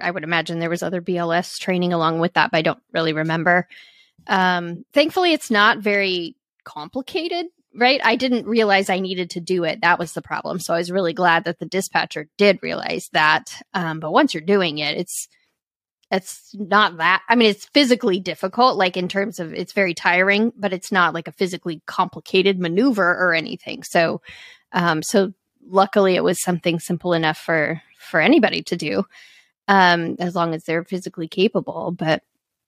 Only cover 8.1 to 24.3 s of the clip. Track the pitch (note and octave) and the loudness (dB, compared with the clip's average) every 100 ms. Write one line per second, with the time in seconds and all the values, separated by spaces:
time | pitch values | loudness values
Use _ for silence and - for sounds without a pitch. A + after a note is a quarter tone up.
8.1 | A#3 C4 A#3+ G3+ A3+ G#3+ G3 G3 F#3 F#3+ | 0 0 0 0 2 4 4 2 -2 -2
9.1 | F#3 F3 F3 E3+ F#3 D#3+ - E3+ F3 E3+ | -4 -6 -6 -4 -2 -2 0 2 2 -2
10.1 | E3 - D#3 D#3 E3+ - E3+ F3 F#3 F3 | -10 -8 -8 -6 -6 -4 -4 -2 -2 -2
11.1 | D#3+ F3+ E3 E3+ D#3+ E3 F#3 - E3 E3 | 0 2 2 0 -6 -6 -4 -2 -2 -4
12.1 | D3+ D3+ - G3+ F3+ E3 E3 - E3+ - | -8 -8 2 4 4 -2 -6 -6 -6 -4
13.1 | E3 D#3 D#3+ - - - F#3+ E3 D#3+ D#3+ | 2 4 2 -2 -18 -10 -6 -6 -6 0
14.1 | A3 D4 E3 E3 G3+ F3 D3 D3 D3+ F3 | 2 2 0 0 2 2 -2 -4 -4 -6
15.1 | - - _ _ _ _ _ _ _ - | -8 -12 _ _ _ _ _ _ _ -6
16.1 | F#3+ - - _ G3+ F#3 G3 G3+ E3+ E3 | -4 -4 -16 _ -12 0 2 2 2 2
17.1 | F#3 - A#3+ A3 G3 - C#4+ C4 B3 A#3 | 2 2 4 4 2 0 2 4 4 2
18.1 | F#3 F3+ D3+ F#3+ A#3 B3 G3+ F#3 F#3 F3+ | -2 -2 -6 -4 2 2 4 0 0 -4
19.1 | G3 G3 F3+ D#3+ E3+ F3 G#3 F#3+ E3 F3+ | -4 -4 -6 -10 -8 -6 -2 -2 0 0
20.1 | F3+ F#3+ G3+ A3+ - G3 F#3 - F#3+ E3+ | 2 4 2 0 -2 -6 -6 -2 2 2
21.1 | E3 D#3+ - F#3 F3+ F3+ D#3 - - F#3 | 0 -8 -4 -4 -4 -8 -8 -6 -4 -4
22.1 | D#3+ - F#3+ F#3+ F#3 F3 F3+ C4+ G#3 F3 | -6 -2 2 2 2 0 2 2 2 2
23.1 | F3 F3+ D#3+ D#3 - - - - F3 E3 | 2 0 0 -2 -10 -12 -14 -2 0 0
24.1 | E3 - | -2 -10